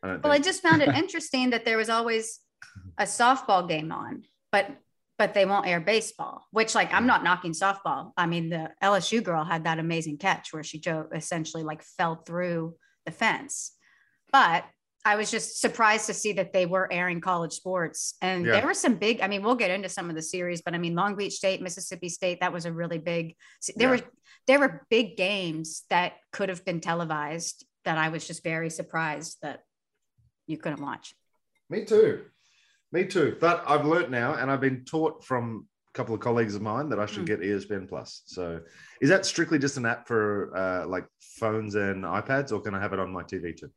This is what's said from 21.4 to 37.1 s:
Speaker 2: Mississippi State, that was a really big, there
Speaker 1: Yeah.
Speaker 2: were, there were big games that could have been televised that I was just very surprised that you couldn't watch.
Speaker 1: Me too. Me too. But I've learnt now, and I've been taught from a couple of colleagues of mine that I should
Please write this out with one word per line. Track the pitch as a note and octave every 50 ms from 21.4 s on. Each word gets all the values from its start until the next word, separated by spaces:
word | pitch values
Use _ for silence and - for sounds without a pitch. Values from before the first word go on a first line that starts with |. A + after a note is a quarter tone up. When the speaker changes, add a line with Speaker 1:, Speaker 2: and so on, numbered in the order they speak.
| - G3 F#3+ F3
Speaker 2:
Mississippi | F3+ F#3 F3 - F3+ - F#3+ F3 - F3
State, | E3+ - - F#3 F3 E3+
that | F#3 F#3 D#3+
was | F3 E3
a | E3+ E3+
really | E3 E3+ E3 E3+ E3
big, | D#3 F3 E3+ E3+ E3 E3 - _ _ - - _ - - -
there | - A3+ C4 C4
Speaker 1:
Yeah. | A#3+
Speaker 2:
were, | - - _ _ _ _ - _ _
there | - C4 C#4+
were | C#4+ C4 E3+ - - _
big | - A3+ B3+ G3 E3
games | - F#3 F#3 G#3 G3+ F#3 E3+ D#3 D#3 D#3+ D#3+ - - - _
that | G3+ F3 F3+ - - - _ _ -
could | - G3+ F#3
have | F#3 F3 -
been | - F3 E3+
televised | D#3+ - E3 E3+ F3 D#3+ D#3+ D3+ D3 D3 D#3 E3+ E3+ - - _ - _ _ _ _
that | F#3 E3
I | D#3 D#3 D#3+
was | D#3+ E3 -
just | - D#3+ - _
very | E3+ D#3+ D#3+ E3 E3
surprised | E3 - F3 E3+ - D#3+ D#3+ D#3 D3+ C#3+ D#3 - - _ -
that | D3 C3+ - _ _ _ _ _ _ _ _ _ _ _ _ _ _ _ _ _
you | - D#3+ D3+
couldn't | - E3+ D3 C#3+ D3
watch. | C#3 A#2+ - _ - - _ _ _ _ _ _ _ _ _ _ _
Speaker 1:
Me | - G#3+ G3+
too. | - A3 G#3 A3 D#3+ G2+ - - - _ _ _ _ _ _ _ _ _ _ _ _
Me | - E3 F#3+
too. | F#3 - F#3+ D3+ B2 - -
But | - E3 F3 E3 -
I've | - D3 D3 C#3
learnt | D3 D#3+ F3 F3 -
now, | B2+ B2 A#2 B2+ D#3
and | B2+ B2 C3+
I've | C3+ C3
been | B2+ C3+ C3 B2 B2+
taught | - - D#3+ D#3+ D#3 D#3+ - -
from | - C3 B2 A#2 A#2 A2+ G#2 - _ _ _ _ _
a | _
couple | - B2 A2 A2+
of | G#2
colleagues | - B2 A#2 A#2+ A#2 G#2+ G2+
of | G#2
mine | G2+ A2 G#2+ B2 D3 D#3
that | A#2+ G2+
I | G#2
should | G#2